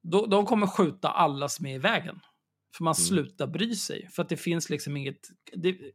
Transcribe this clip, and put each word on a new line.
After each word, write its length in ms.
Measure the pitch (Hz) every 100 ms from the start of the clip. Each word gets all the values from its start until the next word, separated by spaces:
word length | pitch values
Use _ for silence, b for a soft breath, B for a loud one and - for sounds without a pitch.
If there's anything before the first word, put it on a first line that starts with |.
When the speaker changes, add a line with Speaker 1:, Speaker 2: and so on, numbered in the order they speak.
Speaker 1:
Då, 220 | 170 185 220
de 200 | 196 202
kommer 220 | 220 202
skjuta 420 | - 143 - 156
alla 400 | - 165 139 143
som 160 | - 139
är 100 | 131
i 40 |
vägen. 400 | 175 214 170 - _ _ _ _ _ -
För 80 |
man 100 | 165 151
Speaker 2:
Mm. 80 | -
Speaker 1:
slutar 400 | 185 135 - 139
bry 280 | 160 233 226
sig. 320 | - - -
För 120 | -
att 60 | 170
det 80 | 151
finns 320 | - 170 -
liksom 280 | 151 143 143
inget... 300 | 139 139 - _ -
Det, 240 | 185 175 185 -